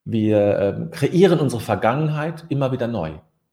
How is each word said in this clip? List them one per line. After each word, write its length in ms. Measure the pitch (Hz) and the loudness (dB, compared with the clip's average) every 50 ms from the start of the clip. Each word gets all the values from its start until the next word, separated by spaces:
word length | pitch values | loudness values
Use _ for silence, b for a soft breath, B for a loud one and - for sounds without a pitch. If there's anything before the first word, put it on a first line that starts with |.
| - | -10
wir, 540 | - 107 113 107 107 107 104 101 104 - - | -4 -2 0 2 4 4 4 4 4 2 2
ähm, 320 | 98 101 95 - - - | 0 -2 -2 -4 -8 -8
kreieren 500 | - - 139 - - 170 190 185 165 160 | -6 -4 -2 0 2 4 4 6 6 4
unsere 220 | 156 127 117 113 - | 2 0 -2 -4 -2
Vergangenheit 840 | - 107 95 - 110 123 147 156 151 151 151 147 165 170 160 - - | -2 -2 0 2 0 2 2 0 -2 -2 -2 -4 -6 -8 -10 -8 -6
immer 220 | 139 139 139 131 | -4 -2 -2 -2
wieder 160 | 131 123 120 | -2 -2 -4
neu 260 | 117 117 107 82 80 78 78 - _ _ _ _ _ | -4 -4 -4 -6 -6 -8 -12 -18 _ _ _ _ _